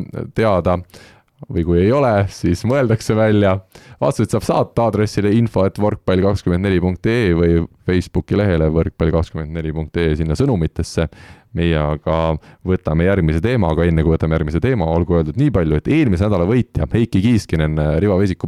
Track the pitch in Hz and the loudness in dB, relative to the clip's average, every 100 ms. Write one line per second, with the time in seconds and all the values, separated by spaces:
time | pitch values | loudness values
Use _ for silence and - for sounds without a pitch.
0 | - - - - 110 92 85 90 87 - | -6 -10 -8 -2 0 2 0 -2 -4 -20
1 | - - _ _ - 87 85 85 95 139 | -20 -20 _ _ -8 -4 0 2 2 2
2 | 131 104 98 - - 98 104 139 123 110 | 2 2 0 -2 -2 -2 0 0 0 0
3 | - 110 110 104 101 95 - - - - | 0 2 4 4 2 0 -4 -20 -20 -4
4 | 139 135 107 113 - 160 127 - 117 101 | -2 0 -2 -2 0 -2 -2 0 0 0
5 | 107 - 101 110 113 95 95 - 104 107 | -2 0 0 2 2 0 0 0 -2 -2
6 | - 92 95 104 - 87 98 92 90 90 | 0 2 2 0 -2 -2 0 0 0 -2
7 | 110 117 101 82 85 85 82 _ - 92 | -2 0 2 2 2 2 0 _ -2 -2
8 | - - - - 104 82 80 80 80 - | -2 -4 -2 0 2 2 0 0 -2 -2
9 | 82 80 78 82 78 82 80 76 80 87 | 0 0 -2 -6 -8 -8 -6 -6 -6 -2
10 | 82 78 80 78 139 104 80 - 82 - | -2 0 -2 0 0 0 -2 -4 -6 -4
11 | 80 - - - _ 90 85 80 76 76 | -4 -6 -20 -20 _ -2 0 0 -2 -4
12 | - 80 80 80 - - 90 92 - 80 | -2 0 0 -4 -8 -10 -4 -2 0 0
13 | 87 98 80 80 104 127 85 80 85 80 | 2 2 2 0 0 0 0 0 2 2
14 | 78 82 80 80 76 80 120 123 80 85 | 2 0 0 -2 -2 -2 0 0 0 0
15 | 85 85 76 82 147 98 80 78 - 151 | 0 0 0 0 0 0 0 0 0 0
16 | 139 87 104 98 87 127 117 - - 107 | 2 2 0 0 2 0 -2 -4 -2 -2
17 | 117 95 110 113 - 80 78 78 76 78 | 0 0 2 0 0 -2 -2 0 0 0
18 | 101 92 101 90 | 2 2 0 -2